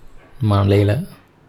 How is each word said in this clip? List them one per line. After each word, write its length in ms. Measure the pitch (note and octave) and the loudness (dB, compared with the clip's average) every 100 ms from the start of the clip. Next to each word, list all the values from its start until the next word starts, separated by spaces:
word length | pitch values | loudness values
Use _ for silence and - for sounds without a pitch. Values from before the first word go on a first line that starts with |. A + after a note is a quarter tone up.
| - - - - A2 | -20 -20 -20 -6 -2
மழையில 580 | G2+ G2 G2+ G2+ B2 G3 - _ _ | 0 2 2 2 -2 -6 -16 _ _